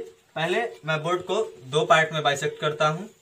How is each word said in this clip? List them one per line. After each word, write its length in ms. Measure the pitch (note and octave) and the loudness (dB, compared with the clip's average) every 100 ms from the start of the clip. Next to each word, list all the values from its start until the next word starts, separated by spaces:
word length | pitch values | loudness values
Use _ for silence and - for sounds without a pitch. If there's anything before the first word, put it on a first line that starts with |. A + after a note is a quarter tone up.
| A4+ - _ - | -4 -18 _ -4
पहले 260 | E3 G#3 A#3 - D3+ | -2 0 -2 -6 -4
मैं 160 | D#3 | -2
board 180 | D#3 F3+ | -2 -2
को 200 | - G#3 A3 - B2+ | -2 -2 -2 -8 -2
दो 200 | D3 D#3 | 2 6
part 280 | - D#3+ | 6 4
में 80 | D#3 | 0
bisect 360 | D3 C#3 D3+ - | 0 0 -2 -2
करता 260 | D#3 D3+ D#3 | -2 2 0
हूँ। 220 | E3 G#3+ - | 0 -6 -16